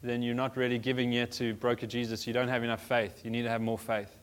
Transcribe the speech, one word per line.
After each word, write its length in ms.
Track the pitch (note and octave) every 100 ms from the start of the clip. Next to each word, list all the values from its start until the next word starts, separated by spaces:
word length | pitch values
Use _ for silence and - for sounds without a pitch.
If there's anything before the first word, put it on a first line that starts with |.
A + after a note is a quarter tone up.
then 200 | A#2+ A#2+
you're 120 | A#2+
not 220 | A#2+ C3 A#2+
really 240 | B2+ B2
giving 320 | B2 B2+ B2
yet 180 | A#2+ A#2+
to 240 | - A#2+ G#2+
broker 300 | B2 A#2+ A2+
Jesus. 400 | A#2 A#2 A2 -
You 60 |
don't 160 | A#2 B2
have 160 | B2
enough 180 | A#2 A2+
faith. 380 | - B2 G#2 - A#2
You 40 |
need 120 | A#2
to 80 | A#2+
have 100 | A2+
more 180 | A2+ A2
faith. 380 | - A2 G2+ -